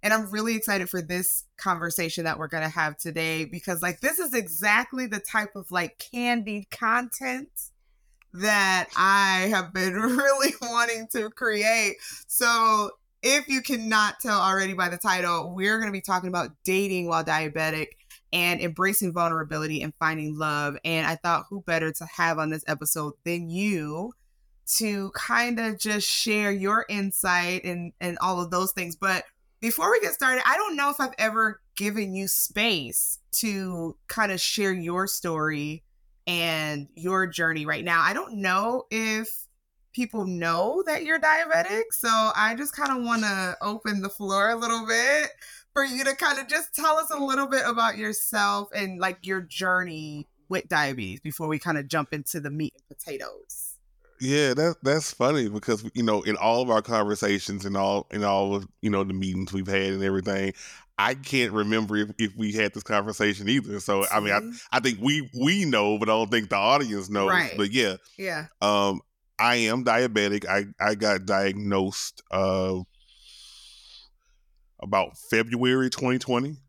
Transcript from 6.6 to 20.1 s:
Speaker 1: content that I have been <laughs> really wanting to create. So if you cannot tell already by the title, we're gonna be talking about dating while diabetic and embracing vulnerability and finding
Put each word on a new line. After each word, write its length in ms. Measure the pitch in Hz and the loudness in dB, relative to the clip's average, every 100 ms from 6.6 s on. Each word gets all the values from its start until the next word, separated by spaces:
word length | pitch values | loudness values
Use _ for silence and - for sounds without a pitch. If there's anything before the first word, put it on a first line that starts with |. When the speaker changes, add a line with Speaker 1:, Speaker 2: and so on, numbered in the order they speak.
| 196 | -8
Speaker 1:
content 800 | - 226 233 247 - 262 254 285 - - _ _ _ _ _ _ | -4 0 0 0 -8 -6 -6 -8 -14 -14 _ _ _ _ _ _
that 560 | 175 208 208 190 185 - - | -2 4 4 6 4 2 4
I 520 | 185 196 196 185 190 | 6 6 6 4 4
have 240 | 208 175 | 2 0
been 200 | 185 185 | -2 0
<laughs> 0 | |
really 600 | 185 226 247 277 277 277 - | 2 0 4 4 4 2 0
wanting 460 | 240 233 233 226 226 | -2 0 2 0 -4
to 160 | 247 220 | -4 -4
create. 640 | - 240 208 214 226 214 - - - - | -2 -2 2 2 4 2 -2 -14 -16 -4
So 640 | - 240 233 226 214 208 - _ _ | 0 2 4 4 4 0 -6 _ _
if 240 | 247 285 277 | 2 2 2
you 140 | 269 | -4
cannot 580 | 254 247 220 220 208 - | -2 -4 2 2 2 0
tell 200 | 240 208 | 0 2
already 340 | 190 190 190 | 4 2 0
by 160 | 190 185 | 0 -2
the 80 | 175 | 0
title, 560 | 214 185 180 170 165 180 | 0 0 2 0 -2 -2
we're 240 | 196 220 | 0 0
gonna 120 | 220 | -2
be 100 | 196 | -6
talking 280 | 190 185 180 | -2 -2 0
about 220 | 175 147 - | -4 -4 -6
dating 440 | - 190 202 185 175 | -2 0 2 0 0
while 160 | 160 | 0
diabetic 640 | 160 156 156 156 156 156 143 - _ - _ | 0 0 -2 -2 -2 -2 -6 -10 _ -20 _
and 280 | 170 175 170 | 0 2 0
embracing 520 | 170 160 190 208 185 | -2 0 0 2 0
vulnerability 680 | 170 170 160 151 156 156 156 | 0 0 0 -4 -4 -4 -4
and 120 | 151 - | -6 -2
finding 380 | 160 | -2